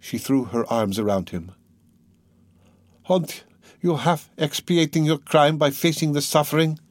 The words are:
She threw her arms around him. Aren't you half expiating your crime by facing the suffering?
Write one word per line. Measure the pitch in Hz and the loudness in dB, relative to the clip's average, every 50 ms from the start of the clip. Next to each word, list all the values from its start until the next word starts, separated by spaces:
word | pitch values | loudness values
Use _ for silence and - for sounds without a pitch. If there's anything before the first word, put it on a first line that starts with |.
She | _ - - 117 | _ -8 -10 -8
threw | - - 135 139 127 | -4 -2 -2 -2 -2
her | 113 95 117 117 - - | -2 -4 -4 -2 -2 0
arms | 117 110 101 98 98 | -2 0 -2 -2 -2
around | 110 104 101 95 92 - | -2 0 0 -2 -2 -4
him. | - 90 82 90 95 _ _ _ _ _ _ _ _ _ _ _ _ _ _ _ _ _ _ _ _ _ _ _ _ _ _ _ _ _ _ - | -8 -10 -12 -12 -18 _ _ _ _ _ _ _ _ _ _ _ _ _ _ _ _ _ _ _ _ _ _ _ _ _ _ _ _ _ _ 0
Aren't | 185 185 170 - - - - _ _ _ _ - - _ | 0 0 0 -2 -8 -16 -18 _ _ _ _ -20 -20 _
you | - 175 170 | -2 -2 -2
half | 143 120 156 175 151 - - _ | 0 2 0 0 0 -2 -12 _
expiating | - 160 147 - - - - 180 170 165 156 - 170 156 | -6 -6 -4 -4 -6 -4 0 2 2 2 2 0 0 0
your | 151 160 147 | 0 0 -2
crime | - - - 156 147 143 156 | -4 2 4 4 6 6 4
by | 156 151 147 | 2 0 0
facing | 135 - - 170 156 - 165 156 147 | 0 0 0 -2 0 0 -2 0 0
the | 147 143 | 0 -2
suffering? | - - 160 147 - - 151 160 160 156 156 _ _ | 2 2 2 2 2 2 0 0 0 0 -6 _ _